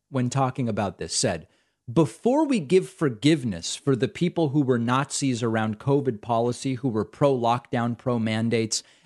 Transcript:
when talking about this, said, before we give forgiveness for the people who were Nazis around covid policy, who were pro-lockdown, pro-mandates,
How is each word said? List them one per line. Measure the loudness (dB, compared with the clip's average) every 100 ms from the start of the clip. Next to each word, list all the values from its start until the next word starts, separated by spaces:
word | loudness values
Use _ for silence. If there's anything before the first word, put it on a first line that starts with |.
| _
when | -2 0
talking | 2 0 0 -4
about | -2 -2 -4
this, | -6 -2
said, | -2 -2 -8 _ _ _ -4
before | 2 2 2 0 2 2
we | 0
give | 2 0 0
forgiveness | -2 -2 2 2 2 0 -6 -8 -6
for | 0 0
the | 0
people | -2 -2 0 0
who | 2
were | 2 2
Nazis | 2 0 0 -2 -2 0
around | 0 0 0 -2
covid | 0 2 0 -6
policy, | -2 0 0 -2 -4 -4
who | -2
were | -2 -4
pro-lockdown, | 2 2 2 2 0 -2 -2 -2 -2
pro-mandates, | -2 -2 0 0 0 0 0 -4 -8 _